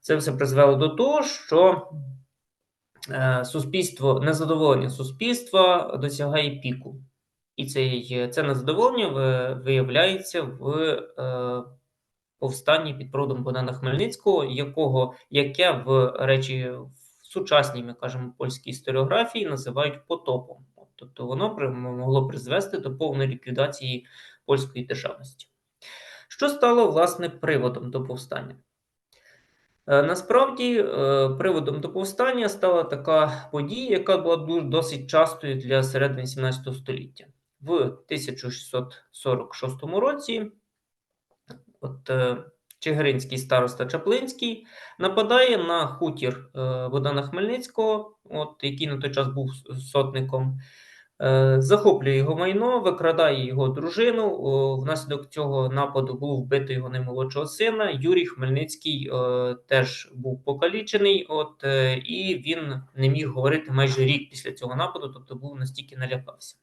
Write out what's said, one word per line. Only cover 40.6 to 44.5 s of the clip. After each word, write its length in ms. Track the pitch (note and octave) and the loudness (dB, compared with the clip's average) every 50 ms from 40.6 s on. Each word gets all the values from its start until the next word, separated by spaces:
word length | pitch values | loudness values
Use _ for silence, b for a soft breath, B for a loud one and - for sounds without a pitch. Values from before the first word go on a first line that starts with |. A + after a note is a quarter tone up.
| _ _ _ _ _ _ _ _ _ _ _ _ _ _ _ _ _ _ - - _ _ _ _ | _ _ _ _ _ _ _ _ _ _ _ _ _ _ _ _ _ _ -20 -20 _ _ _ _
от, 300 | - C3+ C3 - _ - | -14 -14 -14 -14 _ -2
е, 260 | C3 C3 B2+ B2 B2 B2 - - _ _ _ _ - _ | 0 0 2 0 0 -4 -8 -16 _ _ _ _ -20 _
чигиринський 600 | - D#3+ D3+ D3+ D3+ C#3+ C3 B2 - - C3 B2+ | -4 -2 0 2 2 2 0 0 -4 -6 -8 -10
староста 480 | C3 - C3+ B2+ B2 B2 B2 - B2+ | -2 2 2 2 2 2 -2 -4 -6
Чаплинський 800 | B2+ - D#3 - G3+ A3 B3+ C4 B3+ B3+ - A#3+ A#3+ | -4 -4 -4 0 0 0 0 0 -6 -8 -6 -6 -6